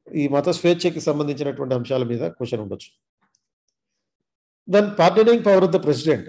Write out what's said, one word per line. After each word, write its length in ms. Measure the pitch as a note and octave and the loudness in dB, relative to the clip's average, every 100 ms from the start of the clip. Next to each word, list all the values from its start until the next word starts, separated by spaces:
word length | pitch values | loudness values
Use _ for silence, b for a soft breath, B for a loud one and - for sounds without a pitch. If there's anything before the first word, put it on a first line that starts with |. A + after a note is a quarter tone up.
| - | -10
ఈ 140 | E3 C#3+ | -4 -2
మత 200 | C#3+ D3 | 0 0
స్వేచ్ఛకి 520 | E3+ E3+ E3+ F3+ E3+ | 0 0 0 -2 -4
సంబంధించినటువంటి 760 | E3 D3 D3 C#3 C#3+ C#3 C3+ | -4 -2 -4 -4 -6 -6 -4
అంశాల 300 | B2+ A#2+ C3 | -4 -2 -4
మీద 160 | A#2+ A#2 | -2 -4
క్వశ్చన్ 400 | E3 - A#2+ A#2 | -6 -8 -8 -6
ఉండొచ్చు. 520 | G#2 - - _ _ _ _ _ _ _ _ _ _ _ _ _ _ _ _ _ - | -8 -12 -14 _ _ _ _ _ _ _ _ _ _ _ _ _ _ _ _ _ 0
Then 140 | F#3+ | 2
pardoning 560 | G#3 G3+ F3 F#3 A3 A#3 | 2 2 2 4 4 4
power 200 | G#3 F#3+ | 4 4
of 120 | F3+ | 4
the 100 | E3+ | 2
president, 400 | D3+ C3+ D#3+ B2+ | 0 -2 0 -2